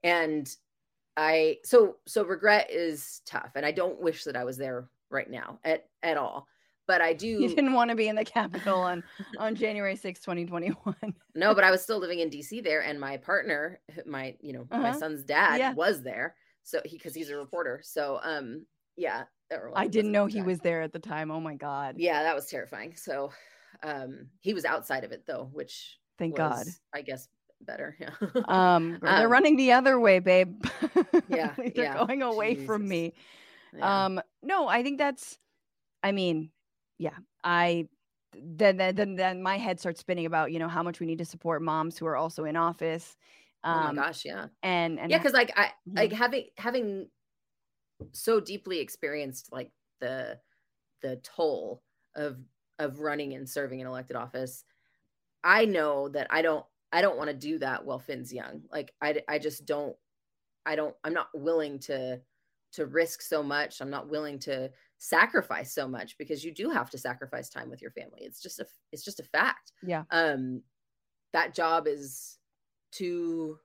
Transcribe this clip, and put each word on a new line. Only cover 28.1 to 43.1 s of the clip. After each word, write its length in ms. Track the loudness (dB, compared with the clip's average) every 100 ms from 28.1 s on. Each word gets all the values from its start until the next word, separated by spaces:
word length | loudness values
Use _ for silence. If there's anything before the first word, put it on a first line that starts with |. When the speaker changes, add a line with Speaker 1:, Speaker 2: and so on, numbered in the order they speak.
| -8 -2 -2 2
Speaker 2:
Um, 500 | 6 8 8 6 0
they're 260 | 4 6 8
Speaker 1:
Um, 0 |
Speaker 2:
running 280 | 8 8 8
the 160 | 8
other 260 | 8 8 8
way, 180 | 8 8
babe. 460 | 8 6 6 0 -8
<laughs> 440 | -4 2 2 6 4 4
Speaker 1:
Yeah, 280 | -2 0 -2 -4
Speaker 2:
They're 120 | 0 0
Speaker 1:
yeah. 160 | 2 0
Speaker 2:
going 160 | 2
away 320 | 0 0 0 0
from 300 | -2 -2 0
Speaker 1:
Jesus. 20 |
Speaker 2:
me. 260 | -2 -2 -8 -20 -20 -20 -20 -20
Speaker 1:
Yeah. 320 | -2 0 2 2
Speaker 2:
Um, 140 | -2 -6 _
no, 260 | -2 0 2
I 140 | 2
think 160 | 0 0
that's, 400 | 0 0 -14 -20 _ _ _ _ _ _
I 100 | -2
mean, 400 | 2 0 0 -4 _ _ _ _ _
yeah, 200 | -8 -8 -20 _
I, 440 | 2 4 4 2 -2 _ _ _ _
then, 440 | -18 -14 4 4 6
then, 180 | 2 2
then, 200 | -2 0
then 260 | 0 0
my 160 | -2 -2
head 220 | -2 -4
starts 200 | -4 -6
spinning 260 | -4 -2 0
about, 260 | 0 0
you 60 | -2
know, 80 | -2
how 140 | -2
much 180 | -4 -4
we 60 | -4
need 120 | -4
to 60 | -6
support 360 | -6 -2 0
moms 360 | 0 0 -2 -2
who 80 | -2
are 100 | 0
also 280 | -2 -4
in 120 | -4 0
office. 600 | 0 0 -4 -4 -8